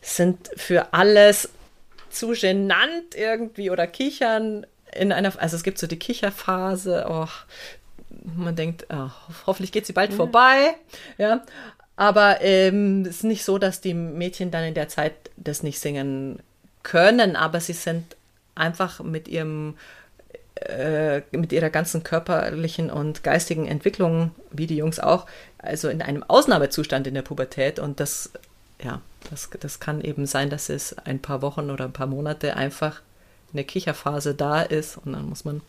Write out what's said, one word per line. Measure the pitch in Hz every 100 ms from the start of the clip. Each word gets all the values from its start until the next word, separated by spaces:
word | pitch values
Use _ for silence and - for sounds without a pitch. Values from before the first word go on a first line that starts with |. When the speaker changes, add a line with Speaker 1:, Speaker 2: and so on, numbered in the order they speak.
Speaker 1:
sind | - - 180 180 - -
für | - 175 -
alles | 165 202 208 208 202 - - - _ - - -
zu | - 226
genannt | 233 190 196 196 180 269 339 339
irgendwie | - 220 226 226 214 196
oder | 180 175
kichern | - 269 277 240 220 220 208 - _ -
in | - 196
einer, | 165 196 -
also | 165
es | 165
gibt | 190 190
so | 165
die | 170
Kicherphase, | - 240 202 196 - 185 190 185 190 175 -
oh, | 160 160 - - - - - - - - - -
man | 165 170
denkt, | 165 160 165 -
ah, | 147 131
ho-, | - - 165 -
hoffentlich | 190 185
geht | 208
sie | 202
bald | 185 202
Speaker 2:
Ja. | 202
Speaker 1:
vorbei, | 170 233 254 269 294 330 _ - - -
ja, | 208 247 - - - - _
aber, | - 202 202 202 -
ähm, | 190 190 190 202 202 196
es | 185 175
ist |
nicht | 220 214
so, | - 196
dass | 196 185
die | 185
Mädchen | 170 165 165 175 - 180
dann | 165
in | 165
der | 160 151
Zeit | - 151 156 - -
das | - 147
nicht | 151 139
singen | 147 143 139 135 135 - - _ _ _
können, | - 165 190 240 202
aber | - 156 170
sie | 165
sind | 170 - 165 165 - _ _ _
einfach | - 165 165 180 -
mit | - 160 160
ihrem | 165 156 156 151 151 - - - - _ - - - -
äh, | - 151 156 156 143 -
mit | 170 165
ihrer | 156 160
ganzen | 160 170 160
körperlichen | - 165 165 165 - 156 165 170 165
und | - 151 151
geistigen | 147 160 - 160 156
Entwicklung, | 151 - - 175 165 165 - -
wie | 147 160
die | 151
Jungs | 156 160
auch, | - 185 - - - -
also | - 151 151
in | 160
einem | 139 143
Ausnahmezustand | - - 302 170 139 - 151 139 135
in |
der | 135
Pubertät. | - 143 131 - 135 -
Und | 143 139
das, | 143 - - - - _ _ _
ja, | 123 131 - - -
das, | 147 - -
das | 147 -
kann | - 151
eben | 151 147
sein, | 139 135 143
dass | 147 -
es | 143 - -
ein | - 135
paar | - 135
Wochen | 143 147 143
oder | 135
ein | 131
paar | - 135
Monate | 135 151 151 147
einfach | - 135 - 151 - _ _ _ _ _
eine | 147
Kicherphase | 139 185 175 147 143 147 147
da | 143 143 151
ist | - 156 151 -
und | 143
dann | 143 143
muss | 143
man | 156 147